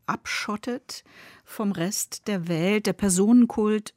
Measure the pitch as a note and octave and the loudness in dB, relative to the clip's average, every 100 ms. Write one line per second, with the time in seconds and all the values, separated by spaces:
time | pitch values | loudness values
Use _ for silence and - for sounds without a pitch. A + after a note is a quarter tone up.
0 | - E3 - - - G#3 - B3 - - | -8 -8 -6 -8 -6 -8 -6 -8 -10 -18
1 | _ - - - - - G3+ F#3+ F3 - | _ -20 -20 -20 -16 -4 -4 -2 -4 -4
2 | - - - G3 E3+ E3 F3+ G#3+ G#3 F#3 | -8 -8 -4 -4 -2 0 2 0 0 0
3 | G3+ F3+ G#3 B3 A#3 - G#3+ G#3+ G#3+ | 0 4 6 6 6 2 0 0 -4